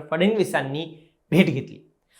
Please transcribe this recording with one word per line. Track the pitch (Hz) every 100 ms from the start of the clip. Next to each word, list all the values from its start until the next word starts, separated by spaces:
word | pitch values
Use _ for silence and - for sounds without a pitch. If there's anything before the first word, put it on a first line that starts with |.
| 151
फडणवीसांनी | 160 196 220 175 156 135 147 165 - _ _ -
भेट | 160 190
घेतली. | 131 - - _ _ _ _